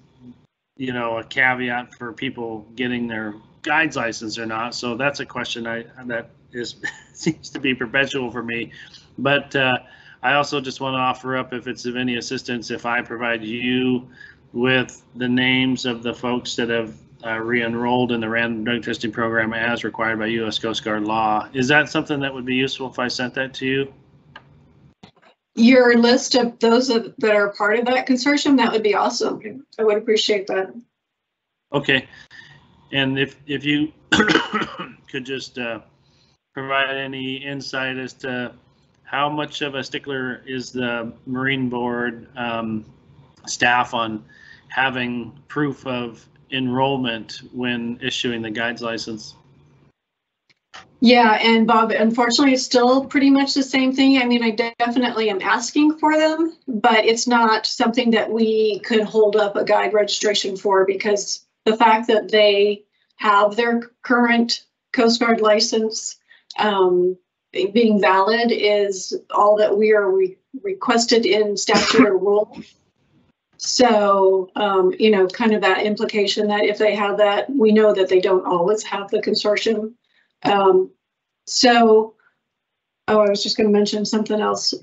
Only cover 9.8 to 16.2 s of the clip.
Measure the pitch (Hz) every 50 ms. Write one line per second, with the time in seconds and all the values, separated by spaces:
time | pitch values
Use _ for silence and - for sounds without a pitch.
9.8 | - - - - - - - _ - 127 139 147 143 - 147 143 131 131 123 -
10.8 | 135 131 131 131 127 127 123 - - 131 131 131 127 - 123 120 110 127 117 -
11.8 | - 123 120 127 127 127 120 117 117 - 131 120 - - 120 117 107 - 120 107
12.8 | - 120 117 120 120 - 120 113 123 117 117 113 110 110 117 120 123 123 127 127
13.8 | 127 127 127 123 123 - - - - - - _ _ _ - 120 123 131 131 127
14.8 | 123 - - - _ _ - 120 127 123 123 127 127 127 131 131 131 131 127 123
15.8 | - 127 117 113 117 120 107 -